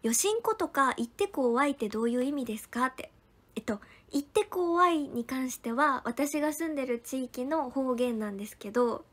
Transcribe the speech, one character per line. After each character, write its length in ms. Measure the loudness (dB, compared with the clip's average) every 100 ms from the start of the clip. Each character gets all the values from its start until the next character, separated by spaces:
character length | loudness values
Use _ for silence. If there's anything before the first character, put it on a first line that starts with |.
よ 100 | 2
し 200 | 2 2
ん 100 | 2
こ 120 | 0
と 140 | 0 0
か、 200 | 2 2 2
行 80 |
っ 20 | -6
て 200 | -2 -2
こ 240 | 2 2
う 40 |
わ 120 | 4 2
い 60 |
っ 20 |
て 140 | 0 -2
ど 140 | 0
う 80 | 0
い 60 | 2
う 80 |
意 80 | 0
味 120 | -2
で 120 | -4 -6
す 100 | -6
か 180 | -2 -2
っ 80 |
て。 160 | -2 -16 -18 _ _ _ -8
え 40 |
っ 40 |
と、 160 | -6 -6 -8 -20 -6
行 80 | -4
っ 20 |
て 220 | 0 0
こ 300 | 0 0 0
う 20 | 4
わ 120 | 4
い 200 | 4 0
に 160 | -6
関 260 | -4 -4 -4
し 60 | -6
て 160 | -4
は、 300 | 2 2 2
私 360 | -2 -2 0 0
が 120 | 0
住 160 | -2 -4
ん 80 | -2
で 100 | -2
る 140 | -4
地 240 | -4 -6
域 200 | -6 -6
の 240 | -2 -2 0
方 240 | -2 0
言 240 | 2 0 0
な 120 | -4
ん 60 | -6
で 100 | -10
す 100 | -10
け 140 | -4
ど 340 | 2 2 0 -10